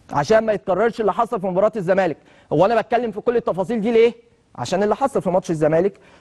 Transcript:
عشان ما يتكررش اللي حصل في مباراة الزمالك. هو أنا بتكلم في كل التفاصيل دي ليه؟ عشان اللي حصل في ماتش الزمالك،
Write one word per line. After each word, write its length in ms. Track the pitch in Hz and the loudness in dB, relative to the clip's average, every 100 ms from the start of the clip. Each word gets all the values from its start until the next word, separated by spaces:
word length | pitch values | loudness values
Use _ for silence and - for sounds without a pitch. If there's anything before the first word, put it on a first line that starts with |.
| - | -8
عشان 320 | 135 147 220 220 | -4 2 2 2
ما 80 | |
يتكررش 480 | 202 - 185 233 226 | -2 -2 0 0 0
اللي 120 | 208 | -2
حصل 280 | 180 233 226 | -2 -2 -4
في 60 | 190 | -4
مباراة 240 | 180 208 226 | 0 0 0
الزمالك. 420 | 175 190 180 139 _ _ _ | 0 0 0 -4 _ _ _
هو 120 | 151 190 | 0 2
أنا 160 | 233 | 2
بتكلم 300 | - 233 240 | 0 -2 -2
في 100 | 196 | -4
كل 160 | 233 240 | -2 -2
التفاصيل 440 | 226 175 180 233 | -2 -4 -4 -2
دي 100 | 208 | 0
ليه؟ 220 | 226 233 233 _ _ _ - | 4 4 0 _ _ _ -12
عشان 280 | 120 180 | -4 0
اللي 120 | 208 202 | 0 0
حصل 260 | 269 202 | 0 -2
في 80 | 180 | 0
ماتش 220 | 180 - | 0 -2
الزمالك، 480 | 160 151 160 196 - - - | 0 2 2 0 -4 -14 -18